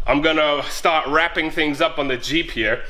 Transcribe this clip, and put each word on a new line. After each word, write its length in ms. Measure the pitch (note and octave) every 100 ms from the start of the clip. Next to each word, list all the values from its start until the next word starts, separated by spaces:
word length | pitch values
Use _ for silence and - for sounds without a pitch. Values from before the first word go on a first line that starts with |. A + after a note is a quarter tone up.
| -
I'm 160 | C#3
gonna 400 | D#3+ D#3 D3+ C#3+ A#2
start 380 | - F3+ D#3+ C3+
wrapping 420 | D3+ E3+ F#3 D#3+
things 300 | E3+ D3+ C#3
up 180 | E3 D#3
on 80 | C#3
the 100 | B2+
Jeep 360 | - D#3 E3
here, 320 | - A2 A#2+ -